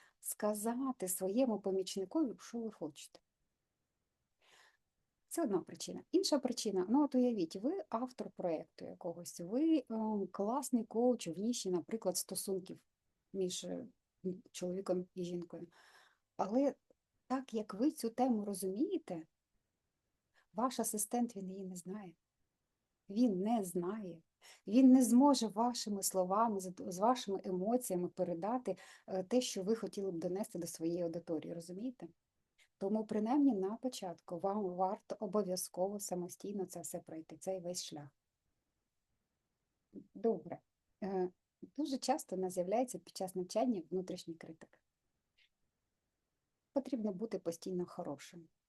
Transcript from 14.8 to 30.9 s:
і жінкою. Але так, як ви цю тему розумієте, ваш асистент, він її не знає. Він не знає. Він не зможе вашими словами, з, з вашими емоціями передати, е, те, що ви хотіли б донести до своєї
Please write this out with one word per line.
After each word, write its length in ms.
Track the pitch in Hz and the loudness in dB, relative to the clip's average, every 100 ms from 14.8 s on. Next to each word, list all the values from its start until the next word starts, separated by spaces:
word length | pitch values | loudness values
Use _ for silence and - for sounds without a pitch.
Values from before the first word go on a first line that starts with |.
| 190 180 180 | 0 -2 -2
і 100 | 185 | -8
жінкою. 440 | 175 175 175 165 170 _ - - _ _ _ - | -6 -6 -8 -12 -14 _ -20 -20 _ _ _ -4
Але 380 | 196 233 277 - _ _ _ _ - | 0 4 2 0 _ _ _ _ -4
так, 280 | 262 262 | -4 -2
як 200 | 220 214 | -4 -4
ви 160 | 196 285 | 0 0
цю 200 | 302 226 | 2 -4
тему 340 | 233 262 220 | 0 2 2
розумієте, 760 | 202 190 190 196 370 359 - 180 - _ _ _ _ _ _ _ _ _ _ _ _ | 0 -4 -2 0 0 -2 -4 -10 -10 _ _ _ _ _ _ _ _ _ _ _ _
ваш 280 | 180 254 247 | -2 -2 0
асистент, 560 | 214 214 - 240 233 196 | -2 -2 -2 0 -2 -4
він 140 | 185 | -10
її 140 | 190 | -8
не 120 | 190 180 | -10 -10
знає. 360 | 180 208 185 - _ _ _ _ _ _ _ _ - | -10 -10 -12 -18 _ _ _ _ _ _ _ _ -4
Він 340 | 202 247 180 | 2 4 4
не 220 | 202 233 | 2 2
знає. 580 | 185 180 175 220 185 165 _ _ - - - | 0 -2 -2 -4 -8 -12 _ _ -20 -14 4
Він 260 | 233 262 | 10 12
не 100 | 254 | 12
зможе 440 | 240 240 285 262 220 | 10 10 10 8 4
вашими 560 | 196 240 240 220 196 | 2 0 0 -4 -2
словами, 580 | 190 190 180 196 233 202 | 0 2 4 4 4 2
з, 120 | 185 180 | -4 -8
з 200 | 208 180 | -6 2
вашими 420 | 220 254 - 185 | 4 4 0 -4
емоціями 640 | 208 185 196 247 - 180 175 | -2 -2 2 0 2 -2 -2
передати, 680 | - 175 170 190 254 254 180 - - - | -2 -2 0 -2 -2 -2 -6 -8 -18 -6
е, 160 | 190 | -4
те, 180 | 185 247 | 2 2
що 220 | 247 202 | 2 -2
ви 140 | 185 226 | 0 0
хотіли 340 | 190 - 196 | -2 -4 -4
б 80 | 170 | -2
донести 400 | 175 185 214 175 | -2 -2 -4 -6
до 80 | 170 | -8
своєї 360 | - 165 | -4 -2